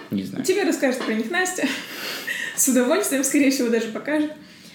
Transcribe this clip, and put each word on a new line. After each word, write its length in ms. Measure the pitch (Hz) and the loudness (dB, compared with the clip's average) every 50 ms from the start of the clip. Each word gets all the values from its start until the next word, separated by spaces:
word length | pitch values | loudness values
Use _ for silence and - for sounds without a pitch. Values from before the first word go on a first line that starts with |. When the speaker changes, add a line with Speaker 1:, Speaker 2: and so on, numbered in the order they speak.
| - - | -6 -4
Speaker 1:
не 120 | - - | -4 -4
знаю. 200 | 190 - - - - | -4 -4 -6 -4 0
Speaker 2:
тебе 160 | - 370 403 | 0 0 2
расскажет 380 | 370 330 311 - 285 262 247 247 - | 2 0 2 2 2 0 0 0 -2
про 80 | 226 | -2
них 180 | 220 220 220 - | -2 -2 -2 -2
Настя. 340 | 349 359 370 370 - - - - - - - - - - - - | 0 0 0 0 0 -2 -2 -2 -2 -6 -8 -10 -12 -10 -8 -8
<laughs> 480 | - - - - - - - - - | -8 -8 -8 -6 -6 -6 -6 -6 -2
С 120 | - - 269 | 0 2 4
удовольствием, 540 | 233 254 247 254 320 392 415 - 277 262 | 4 4 4 4 4 2 2 0 0 0
скорее 280 | 269 - - 285 277 269 | 0 2 4 4 4 4
всего, 180 | 269 - 247 226 | 4 4 2 2
даже 200 | 233 226 226 214 | 2 0 0 -2
покажет. 440 | - 208 - 277 302 302 302 302 - - - - - - - - | -6 -6 -4 -2 0 0 0 -2 -4 -10 -16 -20 -20 -20 -20 -20